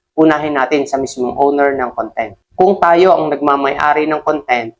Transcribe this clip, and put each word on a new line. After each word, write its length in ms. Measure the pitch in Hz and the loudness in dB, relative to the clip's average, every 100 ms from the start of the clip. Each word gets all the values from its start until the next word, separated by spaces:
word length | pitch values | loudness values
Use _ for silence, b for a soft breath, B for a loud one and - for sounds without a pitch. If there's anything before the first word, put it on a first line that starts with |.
| _ - | _ 2
Unahin 400 | 160 151 151 143 | 2 2 -2 -2
natin 240 | 131 151 | 0 -2
sa 160 | 139 135 | -2 -4
mismong 400 | 131 131 123 123 | -4 -6 -6 0
owner 320 | 139 143 139 | 0 2 0
ng 240 | 135 123 117 | 0 -6 -6
content. 400 | 107 - 110 - _ | -8 -8 -10 -10 _
Kung 320 | - 185 190 | 0 2 2
tayo 320 | 170 170 185 165 | 2 4 4 4
ang 160 | 156 | 0
nagmamay-ari 800 | 143 147 139 139 143 151 151 151 | -2 0 0 -2 -2 0 0 0
ng 160 | 156 151 | -2 -2
content, 480 | 151 139 123 113 | -4 -2 -4 -4